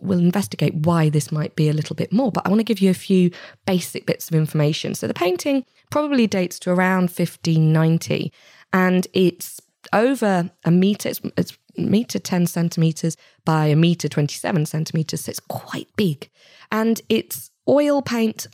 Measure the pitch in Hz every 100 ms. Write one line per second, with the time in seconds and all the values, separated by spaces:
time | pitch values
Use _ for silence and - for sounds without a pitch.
0 | 185 180 175 185 196 - 151 160 156 170
1 | 156 151 - 151 151 - 151 151 147 156
2 | 170 190 262 175 - 208 220 202 190 180
3 | - 190 180 175 - - - 180 - -
4 | - - - 160 156 156 147 156 - -
5 | 220 - 349 359 302 277 - _ _ 294
6 | 302 277 220 202 175 - - 180 185 190
7 | 180 - 170 - - 160 156 156 160 165
8 | - - - - _ - _ 185 185 180
9 | 185 - 185 170 - - - _ - 196
10 | 240 269 214 185 175 - - 175 190 208
11 | - - - - 180 - _ - - 202
12 | 240 208 - 185 175 - 170 - 160 156
13 | 165 - _ _ - 160 151 147 170 170
14 | 151 - 147 - - 190 151 160 156 165
15 | 151 - - - - - - - - -
16 | 202 143 - _ _ - - 214 220 226
17 | - 226 - - - _ - 269 294 285
18 | 269 240 220 208 -